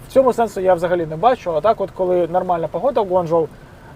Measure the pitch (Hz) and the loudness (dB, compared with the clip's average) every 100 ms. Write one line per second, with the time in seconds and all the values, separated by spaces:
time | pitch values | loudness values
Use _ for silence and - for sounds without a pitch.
0 | - 262 262 226 226 - 185 175 170 180 | -2 2 2 2 -2 0 0 2 0 -2
1 | 160 160 226 247 180 160 202 220 196 - | -2 0 0 2 -2 -2 0 0 -4 -4
2 | 185 180 165 180 185 170 160 170 247 240 | -2 0 0 -2 -2 -2 -4 -4 -2 0
3 | 196 185 165 170 151 - - - - | 0 0 0 0 0 -6 -20 -20 -20